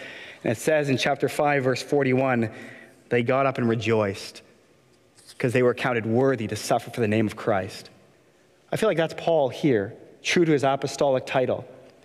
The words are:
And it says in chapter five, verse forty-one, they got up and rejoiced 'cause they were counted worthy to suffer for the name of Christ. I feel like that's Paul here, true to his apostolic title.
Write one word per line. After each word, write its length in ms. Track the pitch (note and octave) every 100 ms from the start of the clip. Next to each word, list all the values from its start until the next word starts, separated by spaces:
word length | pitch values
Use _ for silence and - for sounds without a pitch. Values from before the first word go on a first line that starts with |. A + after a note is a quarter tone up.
| - - - -
And 80 | -
it 60 | A2+
says 300 | - D#3 C#3+
in 80 | B2+
chapter 320 | D3+ C#3 C#3
five, 360 | - D3 C#3+
verse 180 | B2+ B2
forty-one, 680 | - C#3+ C3+ B2+ C3 B2 A2 - - - - - -
they 160 | A#2+
got 200 | A#2+ C3 C#3
up 120 | B2+
and 100 | A#2+
rejoiced 760 | A2 G#2+ A2 G#2 G2 - - - _ _ _ _ _ _ _ - -
'cause 120 | C3
they 120 | B2+
were 100 | B2
counted 320 | A#2+ C3+ A#2+ A2
worthy 400 | A2+ C3+ B2+ G#2+
to 80 |
suffer 360 | G#2+ - A#2+ -
for 100 | -
the 80 | A2
name 180 | G#2+ A2
of 80 |
Christ. 560 | - - G2+ G2 - - - _ _ _ _ _ _ -
I 60 | D#3
feel 120 | G#3+
like 80 | E3
that's 180 | D#3+
Paul 340 | - - D#3+ C3
here, 440 | A2+ D3+ A2+ G2 - - -
true 220 | - F#3
to 80 | E3
his 100 | D3
apostolic 640 | C3+ C#3 C#3 - C#3+ C3 B2+
title. 380 | C3+ B2 G2+ - - - -